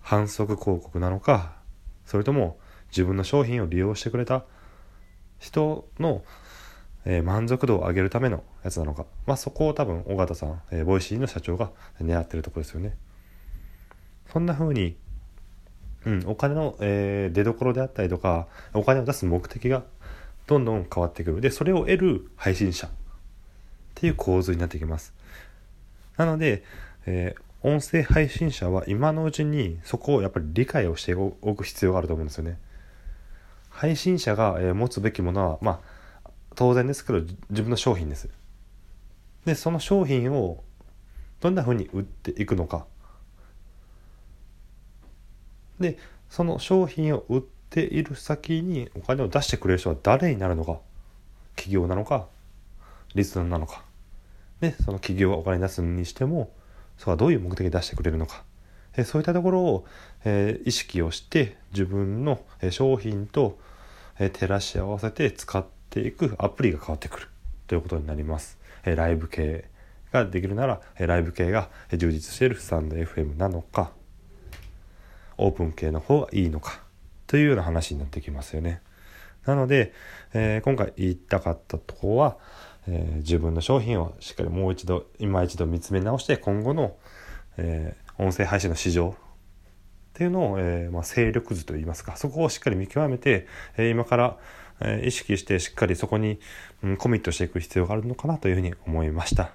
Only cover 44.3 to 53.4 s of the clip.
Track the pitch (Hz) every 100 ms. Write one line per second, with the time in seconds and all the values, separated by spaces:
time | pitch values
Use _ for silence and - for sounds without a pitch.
44.3 | - - - - - - - - - -
45.3 | - - - - - 180 - - - -
46.3 | - 175 160 - 190 175 - 156 143 -
47.3 | 127 131 - - - - - 156 135 -
48.3 | 147 - 160 175 160 117 - - 135 113
49.3 | 143 143 - 95 92 90 80 - 131 175
50.3 | 117 92 85 80 80 - - - - -
51.3 | - - - - 95 87 92 104 139 92
52.3 | - - - - - - - - 101 98
53.3 | 95